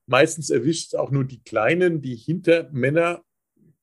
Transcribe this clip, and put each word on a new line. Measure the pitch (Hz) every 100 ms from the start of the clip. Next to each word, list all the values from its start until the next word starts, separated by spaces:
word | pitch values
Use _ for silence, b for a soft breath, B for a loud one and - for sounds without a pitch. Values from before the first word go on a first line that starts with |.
| -
Meistens | 127 156 165 151
erwischt | 143 127 165 -
es | -
auch | -
nur | 139
die | 131 -
Kleinen, | - 110 113 170 180 165
die | 127 117
Hintermänner | - 175 170 165 160 143 131 156 170 175 _ _ _ _ _ _